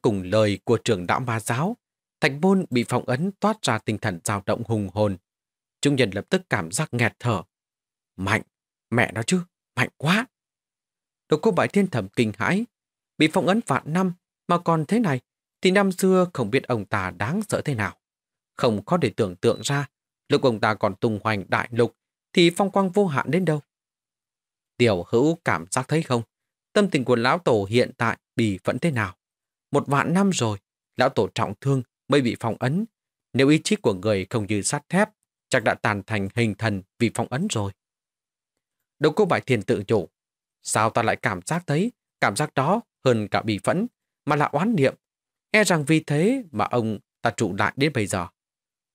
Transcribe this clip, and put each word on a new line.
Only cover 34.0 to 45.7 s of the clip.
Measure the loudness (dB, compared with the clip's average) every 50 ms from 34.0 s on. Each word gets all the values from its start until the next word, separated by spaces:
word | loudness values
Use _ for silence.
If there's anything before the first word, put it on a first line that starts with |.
| 0 0 0 0 -2 -4
không | -4 -4 -2 -2
như | -2 -2
sắt | -2 -2 -4 -6 -6 -2
thép, | 0 0 0 0 _ _ _ _ _ _ _ -2
chắc | -2 0 2
đã | 2 0
tàn | 0 0 -2 -2 -2 -4
thành | -4 -4 -4 -4 -4 -2
hình | 0 0 0 -2
thần | -2 -2 -2 -2 -4 -8 _ _ -2
vì | -2 -2 0
phong | -2 -6 -4
ấn | -4 -4 -4 -2
rồi. | -2 -4 -4 -4 -8 _ _ _ _ _ _ _ _ _ _ _ _ _ _ _ _ _ _ _ _ _ _ _ _ 0
Độc | 0 0 2
Cô | 2 0
Bại | 2 0 -2
Thiên | 0 0 -2 -2
tự | 0 -2 -2 -2 0 0
nhủ, | 0 0 0 -4 _ _ _ _ _ _ _ _ _ _
sao | -8 -4 0 0 0 2
ta | 0 0 0
lại | 0 0
cảm | 0 -2 -4 -4 -4 -6
giác | -6 -6 -6 -4 -2
thấy | -2 -2 -2 -4 -6 _ _ _ _ -2
cảm | -2 -2 0
giác | 0 -4 -2 -2
đó | -2 0 0 0 -2 -4 _ _ _ 0
hơn | 0 2 2 0 -2
cả | -2 -2
bi | -2 0 -4 -2 0
phẫn, | -2 0 0 -2 -4 _ _ _ _ _ _ -4
mà | -2 0
là | 0 0
oán | 0 0 0 0 2 2
niệm. | 4 2 2 0 _ _ _ _ _ _ _ _ _ _ _
E | 2 2 4
rằng | 4